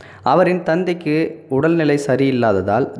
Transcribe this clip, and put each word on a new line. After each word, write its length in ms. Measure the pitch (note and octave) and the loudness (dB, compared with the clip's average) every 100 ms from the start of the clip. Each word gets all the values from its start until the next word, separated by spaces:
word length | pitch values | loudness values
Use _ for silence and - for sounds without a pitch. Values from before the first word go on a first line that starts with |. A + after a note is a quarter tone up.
| - - | -20 -8
அவரின் 400 | - C#3+ F#3 F3+ | 0 2 2 0
தந்தைக்கு 840 | F3 E3 F3+ F3 D#3 D3+ D#3+ - - | -2 -2 -2 -4 -2 -2 -2 -6 -4
உடல்நிலை 500 | C3 D#3 E3+ D3+ C#3+ C#3+ | -2 2 2 2 0 0
சரியில்லாததால், 800 | B2+ C3+ B2+ A#2 G2 F#2+ G#2+ C3+ - | 0 0 2 2 2 0 0 -2 -4